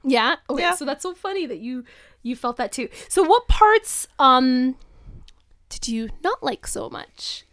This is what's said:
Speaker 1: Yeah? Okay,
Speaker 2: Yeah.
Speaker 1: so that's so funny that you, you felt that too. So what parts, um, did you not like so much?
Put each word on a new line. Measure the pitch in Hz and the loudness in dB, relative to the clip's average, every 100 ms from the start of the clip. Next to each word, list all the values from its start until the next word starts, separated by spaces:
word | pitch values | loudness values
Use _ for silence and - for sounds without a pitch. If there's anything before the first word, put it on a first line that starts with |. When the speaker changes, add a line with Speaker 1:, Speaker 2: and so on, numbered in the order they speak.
Speaker 1:
Yeah? | 269 240 233 349 - | 2 4 4 0 -2
Okay, | 285 | 0
Speaker 2:
Yeah. | 349 | 0
Speaker 1:
so | 359 | 0
that's | 285 285 | -4 -4
so | 359 | -6
funny | 359 392 392 302 | -6 -6 -4 -4
that | 180 | -6
you, | 226 254 240 - - _ | -8 -10 -12 -20 -20 _
you | 233 247 | -8 -4
felt | 247 240 | -4 -4
that | 240 | -6
too. | - 240 - - | -4 -8 -10 -4
So | - | 0
what | 339 480 480 | 2 2 2
parts, | - 427 427 415 - - - | 4 6 4 2 -6 -6 2
um, | 269 254 262 254 254 262 - - - - - - _ _ _ | 6 6 4 2 0 -2 -16 -20 -20 -20 -20 -20 _ _ _
did | - - | -10 -6
you | 226 226 - | -4 -6 -4
not | 349 508 | -4 -2
like | - 202 - | -4 -6 -8
so | 220 - | -8 -8
much? | - - - - - _ | -12 -16 -14 -12 -12 _